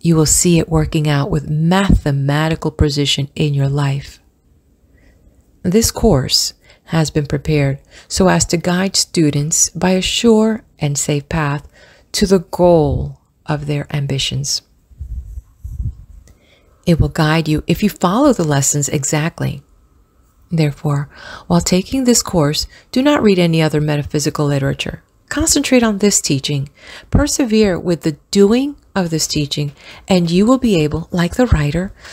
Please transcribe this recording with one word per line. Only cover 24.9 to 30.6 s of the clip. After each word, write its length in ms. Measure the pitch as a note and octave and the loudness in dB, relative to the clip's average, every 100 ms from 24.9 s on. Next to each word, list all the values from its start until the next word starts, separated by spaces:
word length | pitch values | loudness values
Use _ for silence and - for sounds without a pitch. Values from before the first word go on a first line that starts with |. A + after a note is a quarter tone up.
| - _ _ - | -10 _ _ -10
Concentrate 540 | C#4+ D#4+ D4 C#4 B3+ | -4 0 0 2 2
on 160 | A3+ G3 | 2 2
this 220 | G#3 F#3+ | 0 0
teaching. 480 | - C3+ - C#3+ C#3 _ - - - | -2 -4 -2 -6 -6 _ -20 -20 -2
Persevere 680 | C4+ C#4+ - B3 A3 G#3 E3 | 0 0 -2 0 2 2 0
with 220 | F3 E3+ | -2 -2
the 160 | D#3+ D3 - | -2 -6 -2
doing 440 | G3 G3+ A#3+ C#4+ C#4+ _ G3 | 4 4 4 0 -8 _ -6
of 140 | E3+ | -2
this 180 | D#3+ - | -2 -2
teaching, 440 | D3+ C#3+ - C#3+ - - - - | -4 -4 -4 -6 -8 -20 -16 0
and 200 | F#3 E3+ | 0 2
you 160 | F3 | 2
will 140 | G#3+ | 4
be 240 | C4 | 2